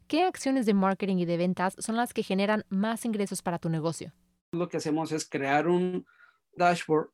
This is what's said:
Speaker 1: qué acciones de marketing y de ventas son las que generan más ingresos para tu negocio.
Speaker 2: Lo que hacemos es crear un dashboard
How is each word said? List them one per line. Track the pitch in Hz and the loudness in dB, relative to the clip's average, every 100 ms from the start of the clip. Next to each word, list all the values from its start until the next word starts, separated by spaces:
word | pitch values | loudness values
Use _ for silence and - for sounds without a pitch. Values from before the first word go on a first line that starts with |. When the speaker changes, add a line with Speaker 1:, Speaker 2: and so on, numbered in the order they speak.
| - | -4
Speaker 1:
qué | 302 | 0
acciones | 370 - 269 269 220 | 0 0 -2 0 2
de | |
marketing | 202 190 190 196 185 | 4 2 0 0 0
y | |
de | 170 170 | 0 0
ventas | 180 180 185 - | 0 0 -2 -4
son | - 226 | -4 -2
las | 240 | -2
que | - | -4
generan | 220 190 202 214 - | -2 0 0 0 -2
más | 190 220 226 | -2 -2 -2
ingresos | 240 214 202 190 | -4 -2 -2 -4
para | - 170 | -4 -4
tu | 165 | -2
negocio. | 160 160 156 - - _ _ _ | -2 -2 -4 -8 -16 _ _ _
Speaker 2:
Lo | 165 170 | -4 -2
que | 160 | -2
hacemos | 156 156 151 | -2 -2 0
es | 156 - | -4 -4
crear | 147 139 147 156 | -4 2 2 4
un | 180 180 180 - _ - _ _ - | 2 2 -2 -8 _ -20 _ _ 2
dashboard | 175 175 - 156 156 | 4 4 2 0 0